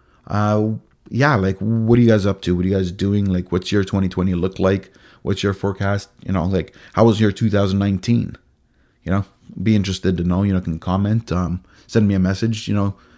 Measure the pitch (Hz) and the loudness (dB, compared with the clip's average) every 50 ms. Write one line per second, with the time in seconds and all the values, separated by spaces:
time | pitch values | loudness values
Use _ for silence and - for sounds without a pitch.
0 | _ _ _ _ - - - 104 104 104 107 107 107 110 110 110 - _ _ _ | _ _ _ _ -12 -6 -2 0 0 2 2 0 0 -2 -4 -6 -10 _ _ _
1 | - - - 117 139 147 139 101 95 98 95 - 101 107 113 113 113 110 120 120 | -14 -6 -2 0 2 2 2 2 0 0 -2 -2 -2 -2 -2 0 2 4 4 6
2 | 120 113 110 107 95 101 95 - - 90 90 87 90 95 101 95 95 90 90 104 | 6 6 4 4 2 0 -2 -2 -2 -2 0 0 0 0 0 0 -2 -4 -4 -4
3 | 101 98 101 104 101 95 92 90 87 - 87 92 - - 104 101 95 - - 98 | -2 0 0 0 0 0 -2 -2 -2 -2 -4 -4 -2 0 0 0 0 0 0 -2
4 | 95 90 - 92 90 95 90 87 87 92 - - 95 95 98 95 - - _ - | -2 -2 -2 -2 -2 0 0 -2 -2 -4 -2 0 0 0 0 0 -4 -10 _ -20
5 | _ - - _ - - 101 - - 101 95 - - 101 95 - 101 98 101 101 | _ -20 -20 _ -6 -4 -4 -2 -2 -2 -2 -2 -4 -4 -4 -2 -2 -2 -2 -4
6 | - - _ - - - 95 90 78 95 98 90 - - - - - - - - | -6 -10 _ -12 -6 -4 -2 -2 0 0 0 -2 -2 -4 -10 -20 -16 -4 2 4
7 | 113 117 104 107 110 104 95 - 117 107 98 101 101 92 95 101 101 101 98 90 | 4 4 4 4 2 0 0 0 -2 0 0 0 0 0 0 0 0 0 -2 -2
8 | - - 120 117 - - - - _ _ _ _ _ _ _ _ _ _ _ _ | -2 0 -2 0 -2 -4 -10 -14 _ _ _ _ _ _ _ _ _ _ _ _
9 | - - 95 101 98 - _ _ _ - - - 92 110 110 104 92 98 92 - | -6 -4 -4 -4 -4 -6 _ _ _ -16 -10 -4 0 2 2 2 2 0 -4 -2
10 | - 95 90 85 87 90 90 95 101 101 95 92 90 82 82 80 - 90 90 98 | -2 -2 0 0 0 0 0 2 2 2 0 0 -2 -4 -6 -6 -4 -2 0 0
11 | 101 101 110 113 113 - 85 90 90 78 87 90 - _ _ _ _ - - 117 | 0 2 0 0 -2 -2 -2 -2 -2 -2 -4 -8 -10 _ _ _ _ -2 0 2
12 | 107 101 98 95 92 92 98 - 113 117 110 104 - 104 104 104 98 98 98 - | 2 2 2 2 2 0 0 0 -2 -2 -4 -4 -4 -4 -2 -2 -2 -2 -4 -8
13 | - _ _ | -14 _ _